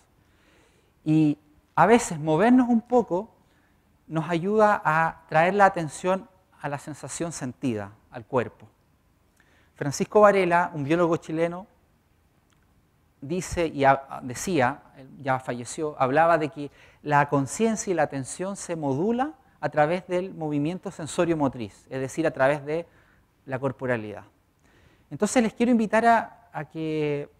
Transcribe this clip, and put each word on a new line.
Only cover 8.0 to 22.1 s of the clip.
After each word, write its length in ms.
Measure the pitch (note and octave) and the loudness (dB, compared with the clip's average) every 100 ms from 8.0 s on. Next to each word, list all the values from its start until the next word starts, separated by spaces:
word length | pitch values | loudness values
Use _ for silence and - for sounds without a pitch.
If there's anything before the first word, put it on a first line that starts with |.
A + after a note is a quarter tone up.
| _ | _
al 140 | C3 A2+ | -20 -4
cuerpo. 400 | C3 A2 - G#2+ _ _ _ _ _ _ _ _ _ _ | -2 -2 -8 -20 _ _ _ _ _ _ _ _ _ _
Francisco 460 | _ C#3+ - G3 G#3+ | _ -6 -4 0 6
Varela, 500 | G#3 G3 F3+ E3+ F3+ | 6 6 2 2 0
un 100 | D3+ | -4
biólogo 320 | C#3 E3+ E3+ E3 | -2 0 2 0
chileno, 500 | - D#3+ E3+ F3 G3+ _ _ _ _ _ _ _ _ _ _ _ _ _ _ _ | -4 -4 -4 -6 -16 _ _ _ _ _ _ _ _ _ _ _ _ _ _ _
dice 460 | C3+ F3+ - - E3 | -8 -6 -6 -4 -4
y 180 | C#3+ | 2
ha-, 360 | C3+ C3+ - C3 | 4 4 -2 -14
decía, 600 | C3+ A#2+ - E3+ B2 D3 - - | -12 -8 -2 0 0 -2 -12 -20
él 120 | C3+ - | -20 -10
ya 160 | C3+ C3 | -4 -4
falleció, 580 | - B2 A#2+ - D3+ D3 | -4 -10 -10 -8 -8 -2
hablaba 400 | C3 C#3+ E3 E3+ | 0 4 4 4
de 120 | D3+ | 0
que 200 | D3 C#3+ - - _ | -6 -12 -14 -20 _
la 260 | D3+ C#3+ C#3+ | 0 2 4
conciencia 640 | C#3+ C3+ - A3+ A3 - | 0 -2 -2 -2 -2 -2
y 40 | |
la 80 | E3+ | 0
atención 540 | D3 C#3 B2+ - F#3 G3 | -2 -4 -10 -10 -10 -10
se 200 | - E3 | -8 -4
modula 560 | C#3+ C3+ G3 A#3+ C#4+ D#4+ _ _ | -2 0 0 -2 -4 -8 _ _
a 80 | D3+ | -4
través 360 | D3 D3+ F3+ F#3 | 0 2 0 -4
del 260 | F3+ F#3+ | -4 -4
movimiento 560 | E3 D#3 D3 D3 F3+ G3+ | -8 -4 -2 -2 -4 -10
sensorio-motriz, 960 | - D#3+ - E3+ D#3+ C#3 C3 G#2 - _ | -12 -6 -2 0 0 0 -2 -10 -14 _
es 120 | C3 | -8
decir, 260 | C3 | -6